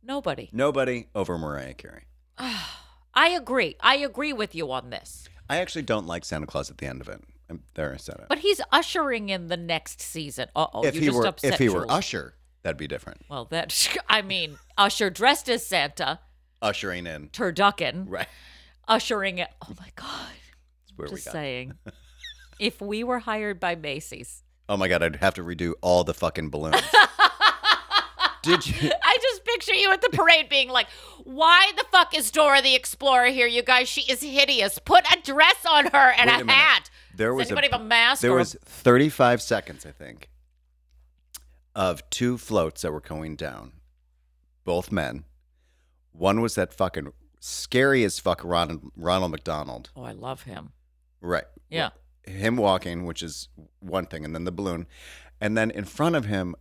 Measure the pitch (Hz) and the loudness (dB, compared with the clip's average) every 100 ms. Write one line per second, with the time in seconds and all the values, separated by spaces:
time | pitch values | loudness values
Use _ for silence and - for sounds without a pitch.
0 | 226 285 269 135 101 110 139 139 131 123 | -8 -6 -6 -6 -8 -2 0 0 -2 -2
1 | - 104 92 85 78 71 65 67 - - | -6 -6 -4 -4 -6 -8 -12 -16 -20 -20
2 | - _ _ - 254 214 175 - - _ | -20 _ _ -12 -8 -8 -10 -16 -20 _
3 | _ 254 330 349 233 254 175 - 226 277 | _ 2 2 0 -2 -2 -2 0 2 2
4 | 285 214 294 262 208 165 151 131 123 113 | -2 -6 -6 -4 -6 -6 -6 -6 -8 -14
5 | - - - - - 151 180 165 135 110 | -14 -20 -20 -20 -6 -4 -4 -6 -4 -4
6 | 85 87 - 80 73 71 71 71 69 65 | -4 -8 -6 -8 -6 -8 -8 -10 -12 -12
7 | - - - _ _ 85 _ - 76 67 | -14 -16 -20 _ _ -18 _ -8 -8 -8
8 | - - - 302 381 403 - 285 320 359 | -14 -18 -8 -2 0 0 2 0 0 -4
9 | 294 233 202 190 170 175 170 165 - - | -4 -4 -6 -8 -6 -8 -4 -6 -6 -14
10 | - 160 147 131 123 139 156 - 143 151 | -12 -10 -12 -10 -8 -4 -4 0 -2 0
11 | 151 123 107 87 139 - 127 90 87 147 | 0 2 0 0 -2 2 2 2 0 -2
12 | 196 95 64 _ _ _ 92 73 76 69 | -2 -8 -12 _ _ _ -8 -6 -8 -10
13 | - - - 143 117 160 156 - - 370 | -12 -20 -16 -16 -8 -8 -4 -6 -4 -8
14 | - 214 196 190 156 143 _ - 202 - | 0 0 0 -6 -6 -10 _ 0 2 2
15 | 208 165 240 285 - 240 - 180 147 - | -2 2 2 2 0 -4 -2 -2 -2 -4
16 | 139 160 _ _ _ _ 107 101 101 87 | -6 -6 _ _ _ _ -4 -2 -6 -6
17 | 87 76 73 - 196 170 202 202 147 160 | -8 -12 -14 -6 -6 2 0 0 -6 -6
18 | 190 - - - - - - _ - 226 | -10 -8 -8 -12 -20 -20 -20 _ 0 0
19 | - 220 196 180 175 _ - - - - | 0 -4 -4 -6 -10 _ -20 -20 -20 -18
20 | - - - - - _ _ _ _ 196 | -14 -12 -14 -18 -20 _ _ _ _ -14
21 | 147 185 - 165 143 123 127 135 - - | -12 -12 -10 -10 -8 -10 -12 -16 -20 -20
22 | _ _ - - - - 208 - 202 214 | _ _ -20 -20 -20 -4 -4 -4 -8 -6
23 | 240 247 226 214 208 190 180 170 151 139 | -4 -4 -4 -4 -4 -4 -4 -4 -6 -8
24 | - - 120 - _ _ - 101 95 87 | -10 -16 -18 -20 _ _ -4 0 2 2
25 | 82 73 95 92 85 85 87 78 90 90 | 2 2 0 0 -10 -4 -4 -2 2 4
26 | 85 82 85 80 78 73 76 381 - 370 | 2 -2 -4 -4 -6 -6 0 0 4 6
27 | 392 - 427 - 415 - 415 415 - 403 | 6 4 2 4 0 2 0 0 0 -4
28 | - - 370 - 320 349 143 - 302 659 | -4 -4 -4 -4 0 0 0 -4 -2 0
29 | 698 523 523 403 466 466 - 392 392 381 | 2 2 0 -4 -4 -4 0 2 4 4
30 | 480 - 330 330 302 277 254 254 214 - | 2 2 6 6 6 0 2 0 -2 -8
31 | - - - 262 320 349 392 392 415 370 | -20 -20 -14 2 6 8 6 2 4 4
32 | 339 - 311 311 302 277 269 254 254 - | 4 0 -2 4 6 6 6 2 0 -2
33 | 277 254 247 262 240 240 240 254 254 - | 4 4 4 2 2 2 4 2 2 -4
34 | 254 254 294 269 277 254 202 - - 381 | -4 -4 -2 2 2 4 0 -2 4 6
35 | 320 359 320 277 320 381 339 302 277 - | 6 0 0 4 6 6 4 4 6 6
36 | 262 233 240 240 233 269 302 226 - - | 6 6 4 4 4 6 6 4 0 -20
37 | - 180 220 254 233 294 285 247 220 233 | -20 -2 -2 0 -2 0 0 -2 0 4
38 | 233 277 240 254 240 - - - - 123 | 4 2 2 2 0 -6 -20 0 4 6
39 | 151 - 123 120 - 110 - 69 78 73 | 4 4 4 4 0 -4 -4 -18 -18 -18
40 | 73 58 - _ _ _ _ _ _ _ | -20 -20 -20 _ _ _ _ _ _ _
41 | _ _ _ - _ _ _ 107 92 85 | _ _ _ -20 _ _ _ -2 -2 -2
42 | - - 123 123 - 107 80 - 85 76 | -8 -2 -2 -2 -2 0 0 -4 -8 -8
43 | - 78 80 76 78 57 57 - _ _ | -10 -10 -10 -10 -10 -12 -18 -20 _ _
44 | _ _ _ _ _ _ - 87 - 98 | _ _ _ _ _ _ -2 -2 0 -4
45 | 69 60 - _ _ _ _ _ _ _ | -4 -6 -16 _ _ _ _ _ _ _
46 | _ 80 95 104 117 107 92 - 92 85 | _ -2 0 2 0 -2 -4 -2 -4 -4
47 | 71 - _ _ - - - 123 135 135 | -12 -16 _ _ -14 -12 -2 2 4 4
48 | 104 - - 85 82 87 85 80 73 - | 2 0 -2 -2 0 0 0 -4 -12 -8
49 | 82 92 90 78 - 76 67 60 64 - | -2 0 0 -6 -8 -8 -8 -12 -16 -18
50 | 123 101 120 131 139 92 78 _ _ _ | -18 -14 -14 -14 -16 -18 -20 _ _ _
51 | _ _ 87 87 - - _ 160 139 _ | _ _ -4 -4 -4 -20 _ -6 -6 _
52 | _ _ - 95 107 120 101 92 90 87 | _ _ -16 -4 -2 2 2 2 0 -8
53 | 90 80 82 73 - - 78 _ 95 92 | -8 -8 -10 -12 -16 -20 -20 _ -6 -6
54 | 85 80 76 80 87 87 98 85 85 - | -4 -10 -10 -8 -8 -6 -6 -6 -10 -18
55 | - - - _ 107 110 110 - 98 - | -20 -20 -20 _ -2 0 -2 -4 -10 -2
56 | 156 165 107 101 90 82 | 0 0 -2 -2 -4 -8